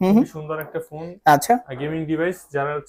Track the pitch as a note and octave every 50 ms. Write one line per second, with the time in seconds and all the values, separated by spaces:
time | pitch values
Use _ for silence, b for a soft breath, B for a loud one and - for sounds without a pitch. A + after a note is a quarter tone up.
0 | - F#3 G3+ A3+ C#4+ - - D#3 D3+ D3+ D#3+ D#3 D#3 - - D#3+ D#3+ - D3+ D#3
1 | - F3 F3+ - - D#3 D3 C#3 - - A#3+ B3 - - C3 B2 C#3+ D3+ D#3+ D#3+
2 | D#3+ D3+ D#3+ D#3 E3 F3+ F#3 F3+ - _ C#3+ C#3+ C#3 D3 D3 D3 C#3+